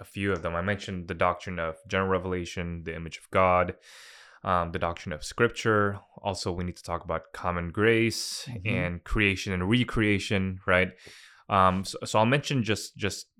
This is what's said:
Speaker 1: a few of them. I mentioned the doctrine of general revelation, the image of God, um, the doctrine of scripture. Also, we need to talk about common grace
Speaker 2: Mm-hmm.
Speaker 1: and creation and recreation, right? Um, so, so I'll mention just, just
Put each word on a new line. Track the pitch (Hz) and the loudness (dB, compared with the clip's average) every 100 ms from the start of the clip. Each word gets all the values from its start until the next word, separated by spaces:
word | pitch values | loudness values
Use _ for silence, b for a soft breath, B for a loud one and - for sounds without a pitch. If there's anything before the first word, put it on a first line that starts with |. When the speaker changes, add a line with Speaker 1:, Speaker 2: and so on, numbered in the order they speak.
Speaker 1:
a | |
few | - 101 98 | -12 -4 -2
of | 87 | 0
them. | 85 85 | -2 -2
I | |
mentioned | 95 98 - 90 85 | -2 -2 -4 -8 -6
the | |
doctrine | 85 90 87 - 87 | 0 0 0 -4 -6
of | 82 80 - | -6 -6 -4
general | 95 95 | -2 2
revelation, | 92 92 90 85 - 87 85 | 0 0 -4 -4 -6 -6 -6
the | 80 80 | -8 -8
image | 82 - | -10 -14
of | - | -2
God, | 98 92 90 90 - B B B B B B | 4 6 6 4 -2 B B B B B B
um, | - 90 85 | -2 0 0
the | 85 | -2
doctrine | 87 87 - | -4 -4 -8
of | 78 | -10
scripture. | - - 117 - 117 107 101 101 - - | -6 0 0 2 2 2 2 -2 -12 -8
Also, | 101 92 98 | -6 -4 -4
we | 90 | -4
need | 90 - | -6 -8
to | |
talk | - 85 | -8 -6
about | 87 80 - | -4 -6 -6
common | - 90 87 85 | -8 -4 -2 -2
grace | 104 110 113 113 - - - - | 2 4 4 2 0 -6 -8 -10
Speaker 2:
Mm-hmm. | 110 101 | -8 -4
Speaker 1:
and | 92 87 87 | -2 -2 -4
creation | - 110 101 92 104 | -2 2 2 2 -2
and | 92 92 | -2 2
recreation, | 123 120 117 107 101 - 101 95 92 - | 2 2 2 2 2 2 0 0 -2 2
right? | 92 92 - B B B B B | 4 4 -2 B B B B B
Um, | 101 92 92 | 4 6 4
so, | 98 - 113 | -2 -8 0
so | 107 | 2
I'll | |
mention | 113 143 - 139 | 4 2 0 0
just, | 107 104 - - | 0 -2 -4 -6
just | 101 - - | -6 -6 -12